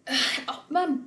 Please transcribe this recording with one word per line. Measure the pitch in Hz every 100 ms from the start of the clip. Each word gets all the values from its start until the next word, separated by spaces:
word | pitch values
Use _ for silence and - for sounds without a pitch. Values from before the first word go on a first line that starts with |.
| -
äh, | 262 - - -
auch | - -
immer | 330 349
ein | 262